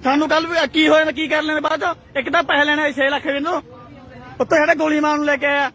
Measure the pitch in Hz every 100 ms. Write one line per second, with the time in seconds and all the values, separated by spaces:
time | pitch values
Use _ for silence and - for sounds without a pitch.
0 | 262 285 302 311 330 339 285 - 311 302
1 | 311 294 311 302 311 311 302 311 349 320
2 | - 277 262 330 330 302 294 294 302 269
3 | 269 285 311 285 302 349 - - - -
4 | - - - - 254 330 302 330 311 302
5 | 302 294 294 285 285 285 269